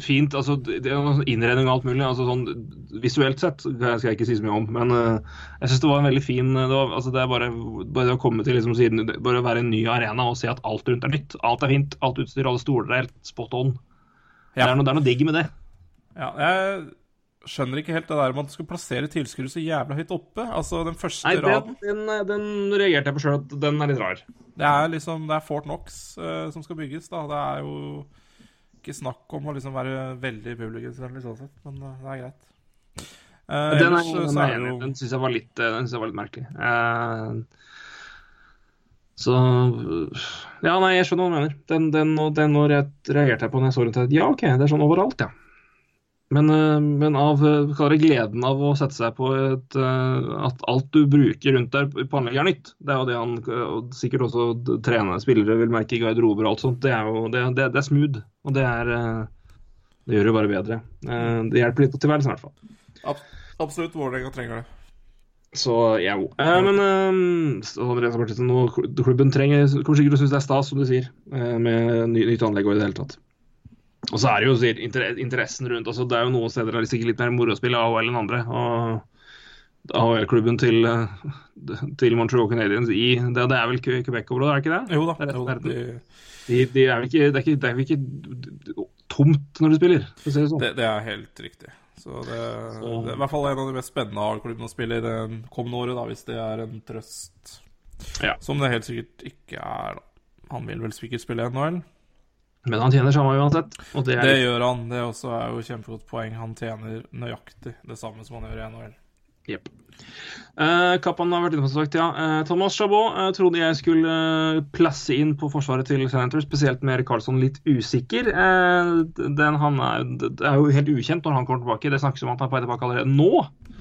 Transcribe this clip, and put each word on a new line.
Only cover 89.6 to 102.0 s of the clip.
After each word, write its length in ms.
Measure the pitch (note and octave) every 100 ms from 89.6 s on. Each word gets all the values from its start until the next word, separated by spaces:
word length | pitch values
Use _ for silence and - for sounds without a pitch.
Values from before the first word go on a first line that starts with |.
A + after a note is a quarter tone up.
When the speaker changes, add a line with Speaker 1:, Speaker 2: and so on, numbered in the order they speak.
Speaker 1:
når 140 | D#3 D#3
de 20 |
spiller, 240 | F3 D#3+ F#2+ -
for 160 | -
å 20 |
si 80 | C#3+
det 80 | D3
sånn. 140 | D#3
Speaker 2:
Det, 80 | B2 A#2+
det 80 | A2+
er 180 | G#2+ A2+
helt 380 | G#2 G#2 - A2
riktig. 240 | _ - - _ _
Så 160 | - C3 B2
det, 120 | A#2 A#2 A2+ A2+ A2+
Speaker 1:
Så 120 | A2+ A#2
Speaker 2:
det 80 | A#2
er 20 |
i 60 | B2
hvert 80 | C#3
fall 140 | D3 C#3
en 140 | C3+
av 60 | C3+
de 60 | C3
mest 140 | -
spennende 260 | - A2 G#2
A 140 | G#2+
H 80 | A2
L-klubbene 260 | A#2+ A#2 A#2
å 60 |
spille 260 | - A#2 A#2
i 60 |
det 100 | A2+ A2+ A2 A2 A#2+
kommende 240 | - A#2+ A#2+
året, 100 | B2
da, 140 | B2 A#2
hvis 160 | A2+ -
det 140 | A#2
er 220 | A2 A2
en 160 | A2+ A2+ -
trøst. 680 | A2+ - - - _ - - - _ - - - - -
Speaker 1:
Ja. 80 | -
Speaker 2:
Som 160 | - C#3+
det 140 | C3+
helt 140 | A#2 A2
sikkert 340 | A#2 - _ -
ikke 320 | - - -
er, 380 | - - G#1 G1+
da. 260 | _ _ _ _ - B2+
Han 100 | A2
vil 160 | G#2+
vel 80 | A2+ -
sikkert 260 | A#2+ A#2+
spille 240 | - A#2 A#2+
N 140 | B2+
H 60 | D3+
L. 80 | F3+ - _